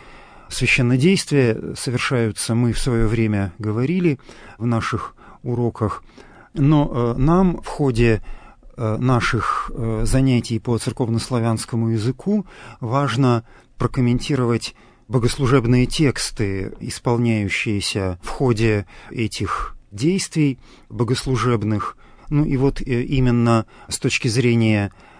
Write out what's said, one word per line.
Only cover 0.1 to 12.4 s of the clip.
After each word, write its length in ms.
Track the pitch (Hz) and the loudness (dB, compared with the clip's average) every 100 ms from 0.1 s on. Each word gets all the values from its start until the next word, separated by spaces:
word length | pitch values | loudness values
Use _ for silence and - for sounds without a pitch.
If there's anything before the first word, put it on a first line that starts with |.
| - - - - | -20 -20 -20 -14
священнодействия 1300 | - 123 - 120 127 160 196 - 143 123 110 82 123 | -4 0 2 2 4 4 2 2 2 2 0 -6 -8
совершаются, 800 | - 120 - 127 113 101 - 117 | -6 -4 -2 0 -2 -4 -2 0
мы 160 | 120 | 2
в 60 | 113 | 0
свое 260 | 135 117 110 | 0 2 2
время 460 | 113 110 104 98 - | 2 2 0 -2 -4
говорили 600 | 107 107 131 185 175 131 - - - - | -4 -2 0 0 0 0 -6 -20 -20 -6
в 80 | 117 | -2
наших 480 | 113 - 101 - - - - | 0 -2 -4 -8 -14 -20 -12
уроках. 580 | 123 120 120 - 107 - - - - - - | -6 -2 -2 -2 -4 -4 -12 -20 -20 -20 -10
Но, 360 | - 139 151 143 | 0 4 4 4
э, 280 | 131 117 120 | 0 -2 2
нам 420 | 143 175 185 165 | 2 4 2 0
в 40 | - | -6
ходе, 540 | - 139 113 117 104 - - - - - - | -2 0 2 4 2 -2 -12 -16 -20 -20 -6
э, 200 | 110 110 | -4 -2
наших, 720 | 127 123 - 120 - - - | 0 2 0 -2 -2 -4 -6
э, 300 | - 113 110 | -6 -4 -2
занятий 540 | 110 131 135 123 110 113 | 2 2 4 2 0 -4
по 180 | - 113 | -2 -2
церковнославянскому 1120 | - - 117 113 - 123 113 110 - 117 113 | -2 -4 -2 -2 -2 -2 0 -2 -2 -2 0
языку 560 | 113 113 123 - 208 | 0 -2 -4 -2 -2